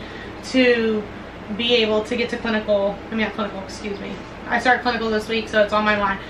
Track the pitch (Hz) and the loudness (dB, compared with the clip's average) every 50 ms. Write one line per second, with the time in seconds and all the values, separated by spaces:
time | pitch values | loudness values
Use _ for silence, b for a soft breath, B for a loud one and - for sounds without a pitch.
0 | B B B B B B B B - - - 262 254 247 240 233 226 220 220 214 | B B B B B B B B -6 0 4 6 6 6 6 6 4 2 0 0
1 | 208 - - - - - - - - - 208 196 233 233 240 233 220 214 214 214 | -2 -6 -10 -12 -14 -14 -14 -12 -10 -6 -4 -2 0 4 4 4 4 4 2 2
2 | 214 - 240 214 233 233 226 - - 226 214 214 214 208 208 196 196 202 196 - | 0 0 0 -2 -2 -2 -2 -4 -2 0 0 0 2 2 2 2 2 0 -2 -4
3 | - - 226 220 214 208 - 220 202 190 190 190 190 - - - - 208 196 196 | -8 -6 -2 -2 -2 -2 -2 -4 -6 -4 -6 -8 -10 -10 -10 -8 -8 -8 -8 -8
4 | 196 202 196 - - - - - - - - - - 254 247 247 - 247 233 220 | -8 -10 -10 -10 -12 -14 -14 -12 -6 -2 -2 2 4 4 4 4 2 0 0 0
5 | 226 220 214 214 214 - 226 226 214 - 226 214 202 208 208 214 214 208 208 202 | 0 0 0 -2 -2 -2 -2 -2 -2 0 2 2 4 4 2 2 4 4 2 2
6 | 202 196 196 - B | 2 0 -2 -2 B